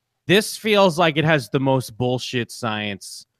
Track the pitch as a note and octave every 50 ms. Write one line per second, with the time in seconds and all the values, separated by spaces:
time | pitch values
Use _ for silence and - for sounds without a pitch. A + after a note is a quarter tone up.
0 | _ _ _ _ _ - E3+ G#3+ G#3+ - - - - A3 G#3 G3+ G3 F#3 D3+ D#3
1 | F3 D#3+ C#3+ D#3 D3+ D#3+ D#3+ D3 A#2 - - C#3 C3+ C3+ C3+ C3 B2 - A#2 G#2
2 | B2+ B2 B2+ B2 - - - B2 A2+ - - - - A2+ G#2+ G#2+ G#2+ G#2 G2 F2+
3 | - - - - - _ _ _